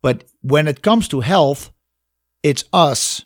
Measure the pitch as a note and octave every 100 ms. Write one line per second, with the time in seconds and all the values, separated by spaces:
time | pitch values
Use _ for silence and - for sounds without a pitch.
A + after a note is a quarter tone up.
0 | C#3 A#2+ _ _ C3 D3 D3+ C#3 G#3 A3+
1 | - C#3 A#2+ F#3+ C#3+ C#3+ - _ _ _
2 | _ _ _ _ D3+ C3+ - - D#3 A#2+
3 | - -